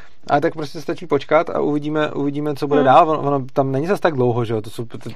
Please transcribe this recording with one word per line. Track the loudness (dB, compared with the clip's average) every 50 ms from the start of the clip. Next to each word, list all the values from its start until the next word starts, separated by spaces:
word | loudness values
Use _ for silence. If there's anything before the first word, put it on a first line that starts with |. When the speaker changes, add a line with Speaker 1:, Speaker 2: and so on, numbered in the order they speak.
| -8 -14 -14 -10 -2 0
Speaker 1:
A | 2 2
tak | 2 0 -2
prostě | -4 -8 -8 -10 -8
stačí | -8 -6 -6 -6 -2
počkat | -2 -2 -2 2 2 2 2 2 2
a | 0 -2
uvidíme, | 0 0 0 -2 -2 -2 -2 -2 -2 -2
uvidíme, | -2 -2 -2 -2 -2 -2 -4 -4 -4
co | -4 -2
bude | 2 2 4
Speaker 2:
Hmm. | 6
Speaker 1:
dál. | 8 8 8 6 6
Ono, | 2 0
ono | 0 0 0 0 -2 -2
tam | 0 0 0 2
není | 0 -2 0
zas | 0 0 0
tak | 0 0 2
dlouho, | 2 2 2 2 0 -2
že | -2 -2
jo? | -4
To | -4 -6
jsou, | -10 -10 -10
to, | -10 -12 -12 -12 -12 -8